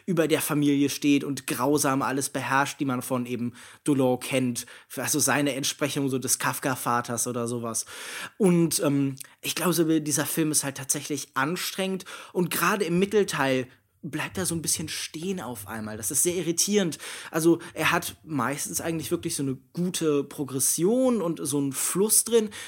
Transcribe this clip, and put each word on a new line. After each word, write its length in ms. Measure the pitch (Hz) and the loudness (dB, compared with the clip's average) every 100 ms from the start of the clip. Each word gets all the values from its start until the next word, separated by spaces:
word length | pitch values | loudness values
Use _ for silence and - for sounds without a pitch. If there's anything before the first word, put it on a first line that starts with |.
| - | -2
über 220 | 170 156 | 2 4
der 140 | 151 | 2
Familie 480 | - 151 147 143 143 | 2 2 4 4 2
steht 340 | - 151 143 | 2 2 2
und 240 | 143 135 - | 2 -6 -4
grausam 560 | 113 131 147 143 135 | 0 2 2 2 0
alles 260 | 117 135 135 | 0 -2 -2
beherrscht, 500 | 139 123 135 139 - | -4 0 2 2 -2
die 60 | 139 | -2
man 160 | 127 | -2
von 240 | - 127 120 | -2 -4 -2
eben 280 | 120 120 - - - - | -4 -6 -8 -20 -6 0
Dolan 340 | 135 127 123 | 4 4 2
kennt. 480 | - 131 127 123 - - - - | 0 0 0 -2 -8 -16 -14 -8
Also 220 | 117 151 | -2 0
seine 360 | 131 127 143 127 | 2 2 2 0
Entsprechung 540 | 143 - 139 147 139 | -4 -2 -2 0 0
so 100 | 127 | 0
des 180 | 127 - | 0 0
Kafka-Vaters 880 | 139 123 147 127 131 120 120 117 - | 0 0 -2 -2 0 0 0 -4 -2
oder 220 | 120 117 | -2 -2
sowas. 400 | 120 117 113 - - - - - - | -4 -4 -6 -8 -12 -12 -12 -10 2
Und, 440 | 196 175 165 - | 4 6 4 2
ähm, 320 | 151 143 139 131 - - | 2 2 0 -2 -14 -10
ich 140 | - - | -6 -2
glaube, 180 | - | 0
so 260 | 165 160 160 | 2 2 2
dieser 260 | 151 143 143 | 0 -2 -2
Film 260 | - 156 | 0 0
ist 120 | 147 | 0
halt 140 | 139 135 | -2 -6
tatsächlich 520 | 131 151 139 143 - | -4 -4 -4 -6 -4
anstrengend 720 | - 139 175 - - 190 190 - - - | -2 -2 -2 -6 -4 -4 -4 -8 -16 -8
und 200 | - 175 | -2 -2
gerade 340 | - 170 202 165 | 0 0 0 0
im 140 | 175 | 0
Mittelteil 680 | 196 214 202 151 135 131 123 - _ _ | 2 2 2 0 0 0 -2 -12 _ _
bleibt 360 | 156 151 139 - | -8 -6 -6 -4
er 80 | 170 | -2
so 80 | 165 | 4
ein 80 | |
bisschen 260 | 170 - 156 | 4 4 -4
stehen 500 | - - 156 180 185 | -6 -8 -6 -6 -6
auf 280 | 120 117 98 | -6 -10 -8
einmal. 280 | 110 107 107 | -8 -8 -6
Das 140 | 110 | -2
ist 140 | 143 | 2
sehr 100 | 175 | 2
irritierend. 640 | 175 160 170 - 208 180 - - - - | 0 -2 0 2 4 2 -2 -10 -12 -4
Also 300 | 160 165 165 - - | 2 6 4 2 -2
er 160 | 156 | 0
hat 240 | 170 - - | 0 -2 -10
meistens 580 | - 151 120 143 - 170 | -6 -2 0 -2 -4 -4
eigentlich 300 | 151 165 147 | -2 -4 -2
wirklich 240 | 170 170 - | -2 -2 -2
so 80 | |
eine 160 | 139 131 _ | -2 -4 _
gute 500 | - 180 175 160 143 | -4 -2 0 2 2
Progression 960 | 139 - 131 135 - - 175 247 262 233 | 0 -6 -4 -2 0 2 2 4 4 2
und 180 | 170 156 | 0 -4
so 160 | 160 143 | -2 0
einen 120 | 139 | 0
Fluss 520 | 131 - 175 214 - | -2 -2 2 4 4
drin. 260 | - 226 214 - | 4 2 2 -6